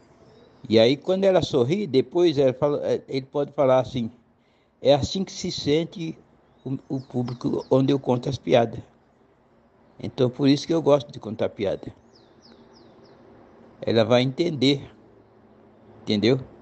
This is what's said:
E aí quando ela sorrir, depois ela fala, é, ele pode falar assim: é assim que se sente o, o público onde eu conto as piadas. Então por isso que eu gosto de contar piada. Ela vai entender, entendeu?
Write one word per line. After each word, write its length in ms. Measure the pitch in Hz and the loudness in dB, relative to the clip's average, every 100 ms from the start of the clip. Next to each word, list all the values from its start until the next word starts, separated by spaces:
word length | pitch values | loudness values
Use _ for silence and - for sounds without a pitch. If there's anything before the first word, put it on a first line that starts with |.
| _ _ - - - _ - | _ _ -20 -20 -20 _ 2
E 100 | 110 | 4
aí 160 | 113 143 | 6 2
quando 300 | - 190 190 | -2 0 4
ela 160 | 185 | 2
sorrir, 440 | 147 147 120 196 196 | 2 0 0 0 0
depois 520 | 127 127 175 175 139 | 0 0 2 2 4
ela 160 | 135 | 0
fala, 260 | - 147 147 | 2 -2 -2
é, 200 | 101 123 - | -2 -4 -4
ele 180 | 139 131 | -8 -6
pode 260 | 147 143 | -6 -6
falar 280 | - 135 131 | 0 2 2
assim: 300 | 123 131 113 - _ _ _ _ _ _ | 2 -4 -8 -10 _ _ _ _ _ _
é 120 | 123 | 2
assim 300 | 139 - 190 | 2 2 -4
que 80 | 185 | -6
se 200 | - 180 | -8 -8
sente 680 | - - 151 170 - 160 - _ _ _ _ 131 | -6 -2 -2 -2 -8 -12 -12 _ _ _ _ -10
o, 120 | 135 - | -10 -8
o 140 | 135 | -10
público 640 | 127 127 123 127 - - - | -8 -6 -6 -6 -6 -6 0
onde 220 | 131 135 | 2 2
eu 80 | 139 | 0
conto 300 | 135 123 143 | 0 -2 -2
as 80 | 135 | -8
piadas. 420 | - 131 113 117 - _ _ _ _ _ _ _ _ _ _ _ | 0 2 2 -4 -16 _ _ _ _ _ _ _ _ _ _ _
Então 300 | 101 - 123 | -12 -2 -2
por 180 | - 139 | 2 2
isso 180 | 139 - | 2 0
que 80 | |
eu 80 | 165 | -2
gosto 300 | 139 143 - | 2 2 0
de 80 | - | -14
contar 300 | 107 107 98 | -12 -6 -6
piada. 440 | - 95 76 - - _ _ _ _ - - - - - - - - - - - - - - | -4 -4 -4 -8 -18 _ _ _ _ -20 -20 -20 -20 -20 -20 -20 -20 -20 -20 -20 -20 -20 -12
Ela 220 | - 110 | -2 0
vai 200 | 107 123 | 2 2
entender, 640 | 131 131 170 147 131 143 - - - - _ _ _ _ _ _ - - | 0 -2 -4 0 0 0 -4 -20 -20 -20 _ _ _ _ _ _ -20 -18
entendeu? 380 | - 104 104 135 - - | -4 0 2 0 -4 -20